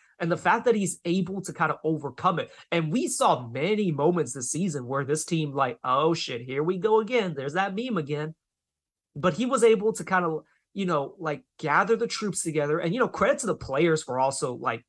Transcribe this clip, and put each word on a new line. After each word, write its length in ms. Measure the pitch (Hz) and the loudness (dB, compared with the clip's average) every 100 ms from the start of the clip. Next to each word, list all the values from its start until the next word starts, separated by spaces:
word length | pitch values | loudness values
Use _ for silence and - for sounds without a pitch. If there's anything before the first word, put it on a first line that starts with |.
| _ - | _ -6
and 120 | 165 | -2
the 60 | 170 | 0
fact 280 | 175 226 240 | 2 2 4
that 100 | 214 | 2
he's 240 | 180 - 175 | 0 -4 -2
able 360 | 185 175 196 | 0 0 -4
to 100 | 185 | -8
kind 180 | - 160 | -2 0
of 60 | - | 0
overcome 560 | 156 156 139 - 180 160 | -2 -2 -4 -2 0 0
it. 120 | 123 - - | -4 -12 -4
And 200 | 170 156 | -2 0
we 160 | 220 320 | -2 -2
saw 400 | - 233 143 120 | 0 2 2 -2
many 440 | 123 170 214 196 | -4 -2 0 0
moments 420 | 143 151 175 139 | 2 2 2 -2
this 180 | 139 123 | -6 -6
season 340 | 147 190 143 123 | -4 -2 -4 -4
where 200 | 135 131 | -4 -2
this 200 | 156 - | -2 -2
team, 260 | 165 147 | -2 -2
like, 260 | 139 127 - | 0 -2 -2
"Oh, 300 | 127 135 160 | -2 2 2
shit, 280 | 165 - 120 | 2 -2 -8
here 220 | 127 135 | -6 -2
we 140 | 156 185 | -2 0
go 220 | 214 220 | 2 2
again. 340 | 214 247 190 139 | 2 0 0 -4
There's 180 | 135 | -4
that 220 | 170 196 196 | -2 -2 -2
meme 220 | 254 190 | -4 -4
again." 380 | 139 147 156 - _ _ _ _ _ _ _ 147 | -2 -4 -6 -10 _ _ _ _ _ _ _ -2
But 180 | 175 | 0
he 120 | 170 247 | 2 2
was 180 | 254 | 4
able 300 | 226 220 208 | 6 6 4
to 100 | - | -2
kind 200 | 170 190 170 | 0 2 2
of, 180 | 156 - _ _ | -2 -6 _ _
you 120 | 196 185 | -4 0
know, 300 | 151 139 - | 0 -2 -6
like, 240 | 160 147 - - | -6 -6 -8 -6
gather 360 | 151 156 196 226 | 2 2 4 2
the 120 | 233 | 0
troops 340 | - 208 - | -4 -4 -4
together. 360 | 170 151 147 165 | -4 -2 0 0
And, 140 | 165 | 0
you 60 | 233 | 0
know, 80 | 220 | 0
credit 320 | - 202 - | 2 0 2
to 80 | 226 | -2
the 80 | - | -4
players 480 | - 135 170 156 | -2 0 2 2
for 160 | - 127 | 0 0
also, 340 | 135 135 139 | 0 0 -4
like, 320 | 123 120 117 | -4 -4 -6